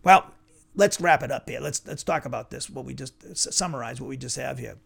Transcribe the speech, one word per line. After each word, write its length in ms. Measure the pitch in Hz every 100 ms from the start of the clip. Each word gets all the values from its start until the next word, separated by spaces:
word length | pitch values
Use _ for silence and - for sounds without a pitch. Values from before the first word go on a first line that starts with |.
Well, 320 | 180 190 - - _ _ _
let's 260 | 202 202 -
wrap 220 | 175 156
it 80 | -
up 180 | 135 -
here. 120 | 123
Let's, 260 | 143 139 -
let's 160 | -
talk 240 | - 165 135
about 240 | 120 113
this, 180 | 120 -
what 160 | 139
we 80 | 127
just, 220 | 131 131 _ -
s-, 240 | - -
summarize 460 | - 180 139 117 123
what 80 | 131
we 80 | 135
just 200 | 127 127
have 220 | 131 131
here. 180 | 117 101